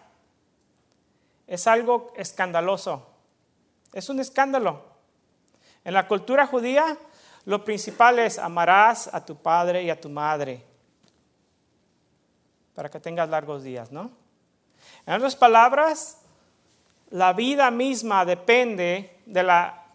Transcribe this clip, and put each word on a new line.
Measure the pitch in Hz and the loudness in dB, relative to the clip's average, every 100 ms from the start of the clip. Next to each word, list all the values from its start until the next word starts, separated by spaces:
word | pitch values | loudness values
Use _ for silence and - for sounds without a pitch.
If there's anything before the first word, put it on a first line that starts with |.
| _ _ _ _ _ _ _ _ _ _ _ _ _ _ - | _ _ _ _ _ _ _ _ _ _ _ _ _ _ -14
es | 180 226 | -4 2
algo | 226 233 240 240 - | 2 2 -2 -2 -14
escandaloso. | 185 - 185 170 180 190 185 139 - _ _ _ _ _ _ _ _ | -10 -6 -2 -2 -2 -4 -6 -10 -12 _ _ _ _ _ _ _ _
Es | 196 185 | -14 -8
un | 269 | -8
escándalo. | 262 - 269 269 190 151 - _ _ _ _ _ _ _ _ _ | -6 -2 -2 0 -2 -6 -14 _ _ _ _ _ _ _ _ _
En | - | -4
la | 190 185 | -2 0
cultura | 202 202 277 269 | -4 0 0 2
judía, | 262 240 277 320 302 - _ - - 196 | 0 0 0 0 -4 -12 _ -20 -16 -6
lo | 202 214 | -6 -4
principal | 202 208 - 240 240 | -8 -4 4 4 6
es, | 220 - | 0 -2
"Amarás | 170 170 170 196 220 220 - | -6 -2 4 6 6 4 -6
a | 165 - | -12 -12
tu | 147 | -8
padre | 160 170 175 180 | 0 0 0 -2
y | 170 | -4
a | 165 | -6
tu | 151 | -8
madre | 147 151 151 139 123 - _ _ _ _ _ _ _ _ _ _ _ _ _ _ _ _ _ _ _ _ - | -6 -4 -4 -6 -12 -18 _ _ _ _ _ _ _ _ _ _ _ _ _ _ _ _ _ _ _ _ -16
para | 147 | -14
que | 156 | -12
tengas | 170 170 156 | -10 -4 -2
largos | 156 147 143 | -4 -6 -12
días", | 135 123 113 | -12 -14 -14
¿no? | 147 240 _ _ _ _ _ _ _ - - - | -16 -16 _ _ _ _ _ _ _ -20 -18 -6
En | 190 | -4
otras | 269 - | -2 4
palabras, | 240 226 240 269 311 302 - - _ _ _ _ _ _ _ _ _ | 6 6 4 4 0 -2 -10 -16 _ _ _ _ _ _ _ _ _
la | 180 185 | 0 2
vida | 180 247 285 262 | 2 0 2 2
misma | 233 269 240 220 190 180 | 2 -2 -4 -2 0 0
depende | 175 180 247 240 196 175 185 196 _ - | 0 2 2 2 -2 -4 -4 -8 _ -6
de | 185 | -2
la, | 180 175 180 - - | 4 4 2 -8 -20